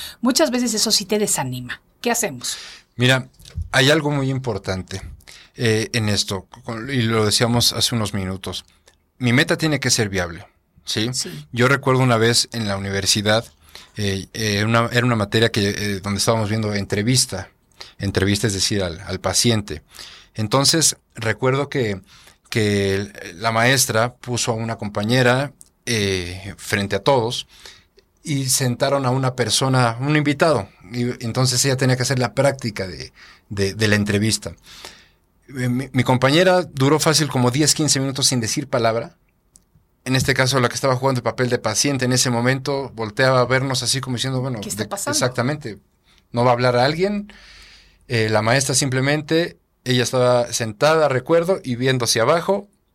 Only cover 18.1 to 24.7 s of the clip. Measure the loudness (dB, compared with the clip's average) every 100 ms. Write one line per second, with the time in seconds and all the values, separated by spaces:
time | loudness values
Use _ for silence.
18.1 | 0 2 2 0 -2 -2 -2 -4 -6 -8
19.1 | -4 -2 0 2 2 -2 -10 _ -20 -20
20.1 | -20 -16 -6 -2 2 2 2 0 -2 _
21.1 | -6 -4 0 0 0 -2 -2 -2 -4 -10
22.1 | -20 -20 _ -6 0 2 2 2 0 -4
23.1 | -12 -16 -6 -2 2 4 2 2 0 0
24.1 | -4 -6 -4 -2 -2 -4